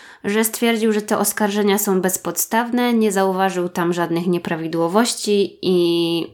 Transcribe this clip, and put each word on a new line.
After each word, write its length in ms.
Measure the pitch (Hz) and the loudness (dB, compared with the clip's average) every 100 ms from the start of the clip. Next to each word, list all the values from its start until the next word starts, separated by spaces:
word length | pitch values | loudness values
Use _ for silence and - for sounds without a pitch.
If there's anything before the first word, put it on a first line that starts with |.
| - - | -20 -10
że 200 | 190 214 | -2 0
stwierdził, 480 | 226 - 233 226 226 | 0 0 0 2 2
że 100 | 214 | 0
te 160 | 214 220 | 0 -2
oskarżenia 600 | 208 - 208 208 208 196 | -2 0 -2 0 2 2
są 220 | 196 190 | 2 0
bezpodstawne, 920 | 180 185 175 170 - 226 240 240 247 | 0 -4 -6 -6 -2 -2 0 0 2
nie 180 | 233 220 | 2 2
zauważył 560 | 196 190 185 190 180 180 | 2 0 2 0 0 -4
tam 240 | 185 170 | -2 -2
żadnych 340 | 175 170 170 175 | 0 0 -2 0
nieprawidłowości 1300 | 175 - 165 165 165 165 202 233 - 214 202 196 - | -2 -2 -4 -4 -2 2 2 0 -2 0 0 0 -2
i 640 | 185 180 170 170 165 170 - | 0 2 2 2 0 -2 -4